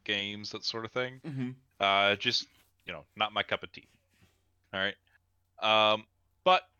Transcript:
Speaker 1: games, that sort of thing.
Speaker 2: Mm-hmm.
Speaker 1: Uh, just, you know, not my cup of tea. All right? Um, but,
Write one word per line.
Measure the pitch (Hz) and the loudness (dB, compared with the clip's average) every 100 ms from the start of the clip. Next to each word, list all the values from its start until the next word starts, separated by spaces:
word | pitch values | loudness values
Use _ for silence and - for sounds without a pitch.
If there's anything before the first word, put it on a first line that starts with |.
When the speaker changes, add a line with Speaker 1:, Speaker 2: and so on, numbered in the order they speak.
Speaker 1:
games, | - 104 101 104 104 | -4 -4 -4 -8 -10
that | 104 | -8
sort | - 117 | -8 -8
of | 110 | -6
thing. | 127 127 131 165 | -6 -6 -8 -12
Speaker 2:
Mm-hmm. | 135 127 131 _ _ | -8 -8 -10 _ _
Speaker 1:
Uh, | 98 98 101 101 | 2 4 4 2
just, | 123 - - _ _ _ - | 0 -2 -4 _ _ _ -14
you | |
know, | 80 - - | -14 -16 -6
not | 107 | -4
my | 104 | -2
cup | - 101 | -2 -4
of | 92 | -6
tea. | - - _ _ _ _ _ _ _ _ | -16 -20 _ _ _ _ _ _ _ _
All | 98 | -4
right? | 98 - _ _ _ _ _ - | -4 -6 _ _ _ _ _ -4
Um, | 107 110 107 107 - _ _ _ | 2 4 4 2 -2 _ _ _
but, | 180 185 - _ | 4 4 2 _